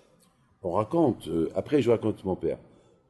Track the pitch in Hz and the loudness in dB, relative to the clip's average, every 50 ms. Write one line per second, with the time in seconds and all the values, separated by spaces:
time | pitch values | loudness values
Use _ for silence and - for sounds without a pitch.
0 | _ _ _ _ _ _ _ _ _ _ _ _ - 90 85 98 110 110 156 170 | _ _ _ _ _ _ _ _ _ _ _ _ -8 -2 -2 -2 -2 0 2 2
1 | 165 135 104 - - 76 80 82 80 78 - 95 - - 139 151 120 113 117 104 | 2 2 2 -2 -4 -4 -2 0 0 0 -2 -4 -4 0 0 2 4 4 2 2
2 | 107 110 95 - - 95 90 - - 80 67 - - - - - _ _ _ _ | 2 -2 -4 -4 -4 -4 -4 -2 -2 -4 -4 -4 -10 -20 -20 -20 _ _ _ _
3 | _ _ | _ _